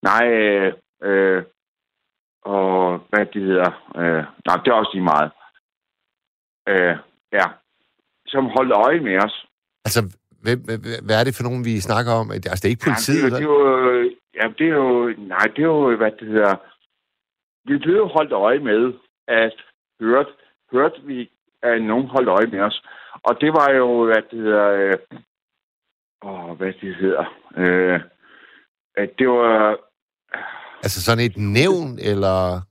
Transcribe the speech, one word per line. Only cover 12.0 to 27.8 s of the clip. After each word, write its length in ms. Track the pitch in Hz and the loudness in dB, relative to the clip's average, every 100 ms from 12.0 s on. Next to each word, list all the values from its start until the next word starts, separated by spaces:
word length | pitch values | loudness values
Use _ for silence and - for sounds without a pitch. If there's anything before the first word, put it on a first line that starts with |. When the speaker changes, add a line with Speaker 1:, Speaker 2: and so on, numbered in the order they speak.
| 120 | 0
Speaker 2:
om? 180 | 113 107 | -2 -2
Altså, 300 | 101 92 98 | -6 -6 -4
det 20 | - | -2
er 60 | 120 | -2
ikke 80 | - | 0
Speaker 1:
Ja, 40 | |
Speaker 2:
politiet, 400 | - 113 143 135 | -2 0 2 2
Speaker 1:
det 60 | 127 | 0
er 40 | |
jo, 140 | 151 143 | 2 4
Speaker 2:
vel? 460 | 139 131 127 123 | 4 4 2 2
Speaker 1:
det 40 | 120 | 0
er 0 | |
jo, 20 | 120 _ | -4 _
ja, 100 | - 110 110 | -4 -4 0
det 80 | 160 | 0
er 80 | 151 | 2
jo, 300 | 135 123 120 107 | 2 2 0 -4
nej, 280 | 101 92 107 | -6 -2 -2
det 40 | 110 | 0
er 120 | 156 156 | 0 2
jo, 200 | 139 113 | 2 2
hvad 140 | 110 107 | 0 -2
det 80 | 110 | -2
hedder, 260 | 107 104 95 - _ _ _ _ _ _ _ _ _ | 2 2 0 -6 _ _ _ _ _ _ _ _ _
vi 140 | - 143 | -4 -4
blev 300 | 151 190 208 | 0 0 2
holdt 240 | 160 151 | 0 0
øje 260 | 113 101 139 | 0 2 2
med, 340 | 139 107 123 123 _ _ - | 2 2 2 -2 _ _ -2
at 260 | 113 113 - - _ _ _ | 0 0 -2 -20 _ _ _
hørte, 300 | 110 123 143 - _ _ _ | 0 0 0 -8 _ _ _
hørte 280 | 123 151 160 | 0 0 -2
vi, 280 | 139 127 120 _ _ _ | -12 -12 -12 _ _ _
at 200 | 120 117 | -2 0
nogen 240 | 110 113 135 | 0 -2 0
holdt 200 | 135 123 | 0 2
øje 180 | 92 113 | 2 0
med 140 | 98 | 0
os. 220 | 104 - - - - - | -4 -4 -14 -20 -20 -6
Og 180 | - 151 | -2 0
det 120 | 151 | 2
var 180 | 156 143 | 4 4
jo, 340 | 135 123 120 | 4 2 2
hvad 180 | 113 110 110 | 2 2 0
det 80 | 113 | -6
hedder, 260 | 107 104 101 | 0 2 2
øh, 240 | 101 98 95 - - _ _ _ _ _ _ _ _ _ _ | 2 0 0 -4 -20 _ _ _ _ _ _ _ _ _ _
åh, 340 | 101 95 85 82 | -14 -14 -14 -8
hvad 160 | 92 95 | -8 -6
det 160 | 98 87 | -12 -2
hedder, 280 | 95 80 82 - _ - | -2 0 -4 -10 _ -2
øh, 440 | 90 90 | 2 2